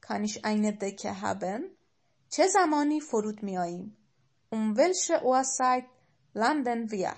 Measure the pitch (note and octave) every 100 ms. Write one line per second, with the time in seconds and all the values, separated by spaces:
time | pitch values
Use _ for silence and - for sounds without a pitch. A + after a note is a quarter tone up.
0 | - G#3 G#3+ G#3 G#3+ G#3+ G#3+ G#3 G3 G3
1 | G#3 G3 G3+ G3 F#3 G#3 F#4 _ _ _
2 | _ _ _ - F4+ G4 F4 D4+ D4 D4+
3 | D4 A3+ G#3+ G#3+ G#3 F#3 F3 F3 G#3 -
4 | _ _ _ _ _ A3 A3 G#3 E4 F#4
5 | - E4 B3 B3+ C4 - B3+ B3+ B3+ _
6 | _ _ _ G#3 A#3 D4+ A#3+ A#3 A3 G#3+
7 | F3